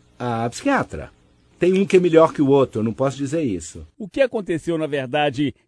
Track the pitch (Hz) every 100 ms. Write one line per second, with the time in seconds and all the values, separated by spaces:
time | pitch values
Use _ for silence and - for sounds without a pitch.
0 | _ - 123 113 117 - 277 262 135 78
1 | 65 _ _ _ _ - 175 190 196 185
2 | 175 160 160 156 139 139 127 113 110 107
3 | 135 135 139 165 139 90 - 87 78 -
4 | 208 - 262 233 175 165 - 165 156 139
5 | 131 147 147 127 143 -